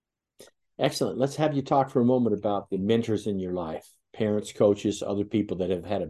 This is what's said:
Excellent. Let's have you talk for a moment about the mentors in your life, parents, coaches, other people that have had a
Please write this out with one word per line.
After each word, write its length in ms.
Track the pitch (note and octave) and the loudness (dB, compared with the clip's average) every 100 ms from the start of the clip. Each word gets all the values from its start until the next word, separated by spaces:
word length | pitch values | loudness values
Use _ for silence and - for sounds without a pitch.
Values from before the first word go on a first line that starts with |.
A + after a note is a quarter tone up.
| _ _ _ - - _ _ - | _ _ _ -20 -20 _ _ -4
Excellent. 420 | C#3+ - A2+ F2+ | -2 0 -2 0
Let's 180 | C3+ C#3+ | -2 0
have 180 | D#3 | 0
you 80 | C#3+ | 0
talk 260 | C3+ C#3+ C3+ | 0 2 2
for 120 | C3+ | 2
a 40 | |
moment 320 | A#2+ B2+ A2+ G2+ | 4 4 2 0
about 320 | G#2 G2+ - | -2 -4 -4
the 100 | F#2+ | -2
mentors 500 | G2 A2+ A#2 G2+ G#2+ | 2 2 2 -2 -2
in 100 | F#2+ | -4
your 140 | F#2 | -4
life, 360 | F2+ D#2+ D#2 - _ _ | -4 -6 -8 -12 _ _
parents, 400 | - G#2+ G#2 - | -2 0 0 -2
coaches, 520 | - G#2+ G2+ G#2+ G2+ - | 2 4 4 0 -2 -4
other 180 | G2+ | -4
people 340 | G2+ G#2+ G#2 F2+ | -2 -2 0 -2
that 120 | F2+ | -2
have 160 | F2 F#2+ | -2 -2
had 160 | |
a 40 | G2+ | -4